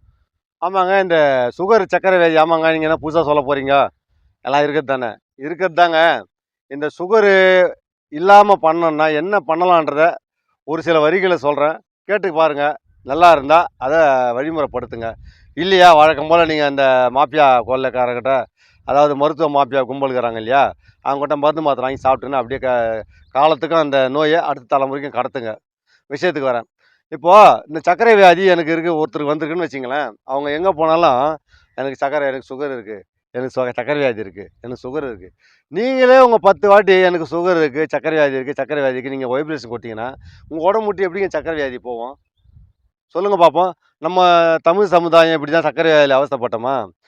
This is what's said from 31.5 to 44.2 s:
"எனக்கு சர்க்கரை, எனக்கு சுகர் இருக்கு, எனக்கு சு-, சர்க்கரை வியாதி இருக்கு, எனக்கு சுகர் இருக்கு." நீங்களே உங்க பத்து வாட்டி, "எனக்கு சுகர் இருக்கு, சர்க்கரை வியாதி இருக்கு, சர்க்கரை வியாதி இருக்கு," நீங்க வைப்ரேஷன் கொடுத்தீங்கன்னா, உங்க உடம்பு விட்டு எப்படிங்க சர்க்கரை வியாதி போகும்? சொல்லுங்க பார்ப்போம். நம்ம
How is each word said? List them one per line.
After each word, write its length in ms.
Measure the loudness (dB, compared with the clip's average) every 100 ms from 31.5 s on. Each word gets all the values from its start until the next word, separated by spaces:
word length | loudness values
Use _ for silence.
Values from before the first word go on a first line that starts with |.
| _ _ -10
"எனக்கு 200 | -10 -6
சர்க்கரை, 320 | -4 -4 -4
எனக்கு 280 | -6 -12 -12
சுகர் 180 | -10
இருக்கு, 320 | -10 -14 -18 _ _ _
எனக்கு 300 | -10 -8 -6
சு-, 120 | -6
சர்க்கரை 220 | -6 -6 -4
வியாதி 240 | -4 -4
இருக்கு, 300 | -10 -14 -20 _
எனக்கு 280 | -16 -14 -12
சுகர் 140 | -10
இருக்கு." 280 | -12 -14 -20 _ _ _ _
நீங்களே 520 | -6 -4 2 6 6
உங்க 180 | 6 4
பத்து 300 | 2 2 6
வாட்டி, 340 | 4 6 4
"எனக்கு 260 | 4 0 -4
சுகர் 260 | -4 0 0
இருக்கு, 280 | 0 -2 -4
சர்க்கரை 300 | -4 -2 0
வியாதி 180 | 0 -2
இருக்கு, 180 | -8
சர்க்கரை 300 | -8 -6 -4
வியாதி 140 | -4 -4
இருக்கு," 200 | -8 -8
நீங்க 120 | -6
வைப்ரேஷன் 440 | -4 -6 -10 -10
கொடுத்தீங்கன்னா, 400 | -14 -12 -12 -12 -14 -20 -20 -16
உங்க 160 | -4
உடம்பு 220 | -2 0 -2
விட்டு 240 | -4 -4
எப்படிங்க 180 | -4 -6
சர்க்கரை 300 | -6 -6 -6
வியாதி 220 | -6 -8
போகும்? 360 | -12 -12 -12 -16 _ _ _ _ _ _ _ _ _
சொல்லுங்க 300 | -4 -2 4
பார்ப்போம். 360 | 2 2 -2 -4 _ _
நம்ம 220 | -4 0